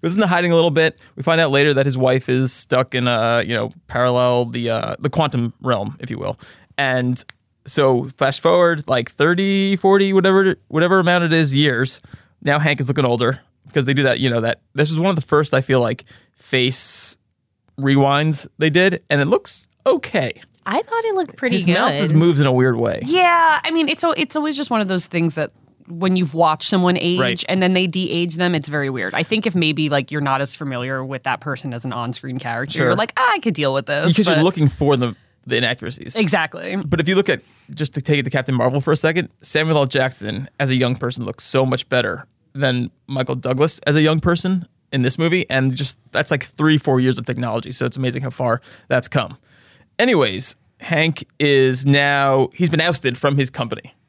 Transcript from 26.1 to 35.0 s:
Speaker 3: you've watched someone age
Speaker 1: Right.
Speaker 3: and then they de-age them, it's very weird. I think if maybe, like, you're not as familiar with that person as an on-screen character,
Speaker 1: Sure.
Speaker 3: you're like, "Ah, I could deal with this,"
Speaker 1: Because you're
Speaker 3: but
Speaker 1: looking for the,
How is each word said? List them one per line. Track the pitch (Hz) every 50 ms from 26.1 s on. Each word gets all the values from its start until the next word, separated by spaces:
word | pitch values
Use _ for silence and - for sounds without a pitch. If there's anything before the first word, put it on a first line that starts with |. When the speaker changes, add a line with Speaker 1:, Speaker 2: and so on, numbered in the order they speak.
| 185
Speaker 3:
you've | 185 180 143 135
watched | 160 170 160 156 156 - -
someone | - 185 180 180 180 -
age | - 175 175 180
Speaker 1:
Right. | 131 123 120 175 - -
Speaker 3:
and | 190 190 185
then | 180 185
they | 185 185
de-age | 185 156 185 185 - - 170 175 175 160
them, | 160 180 175 175
it's | 156 143 147
very | 147 151 143 135
weird. | 131 123 95 95 98
I | - 165
think | - 226 214 208
if | 226 165
maybe, | 185 165 156 151 139 156 151
like, | 143 143 131 -
you're | 147 151
not | 143 139 135 135 139
as | 135 -
familiar | - 156 139 131 120 123 131 135 131 131
with | 131 135 127 _
that | 135 127 127
person | - 151 135 123 - 143 120
as | 120 117
an | 131 120
on-screen | 120 120 120 123 - - 135 127 127
character, | - 123 117 117 131 143 - 170
Speaker 1:
Sure. | 143 123
Speaker 3:
you're | 120
like, | - 220 - -
"Ah, | - 508 494 427
I | 381
could | - 233 170
deal | - 147 139 131
with | 139 131
this," | - 147 147 156 170
Speaker 1:
Because | 165 - 208
you're | 175 165
Speaker 3:
but | 156 156
Speaker 1:
looking | 185 185 170 151 139
for | - - 147 139 143
the, | 120